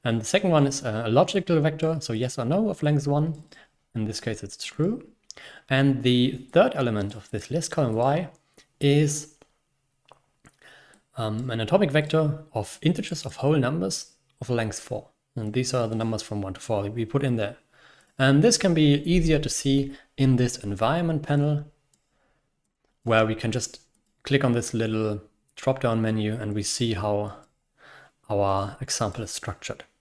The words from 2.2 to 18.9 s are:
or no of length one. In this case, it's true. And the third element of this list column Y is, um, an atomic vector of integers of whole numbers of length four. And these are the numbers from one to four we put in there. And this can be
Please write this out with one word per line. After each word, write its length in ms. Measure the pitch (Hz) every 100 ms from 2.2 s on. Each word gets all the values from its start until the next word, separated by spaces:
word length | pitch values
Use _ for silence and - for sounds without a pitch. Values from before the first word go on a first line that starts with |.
| 123 -
or 60 | 117
no 240 | 180 220
of 120 | -
length 240 | 151 147 143
one. 380 | 143 160 151 - - _ _ _
In 120 | 113 110
this 140 | 107
case, 220 | - 104
it's 240 | 101 - -
true. 400 | - 170 247 - _ _ - - - _
And 320 | 135 139 127
the 460 | 123 123 127 - -
third 200 | 165 240
element 400 | 156 123 107 101
of 160 | 104 -
this 220 | 104 -
list 180 | 165 160
column 240 | - 127
Y 360 | 110 127 151 175 _ _ - _ _
is, 560 | 143 143 151 - - _ _ _ _ _ _ _ _ _ _ _ - _ - - _ _ _ -
um, 340 | 110 110 127
an 120 | 113
atomic 280 | 110 190 180
vector 500 | 151 151 160 151 147 -
of 260 | 117 101 -
integers 440 | 156 180 208 160 135
of 120 | -
whole 180 | 135 156
numbers 560 | 123 160 185 - - _ _ _
of 80 | -
length 280 | 120 110 -
four. 300 | - 107 - _ _ -
And 160 | 107
these 200 | 120 127
are 140 | 131 113
the 80 | 110
numbers 260 | 113 110
from 200 | - 104
one 140 | 95 92
to 40 |
four 300 | - 107 101
we 160 | 117 110
put 180 | 139
in 140 | 135 120
there. 180 | 104 101 _ _ - _ _ -
And 240 | 135 139
this 140 | 220 226
can 160 | 196
be 220 | 160 151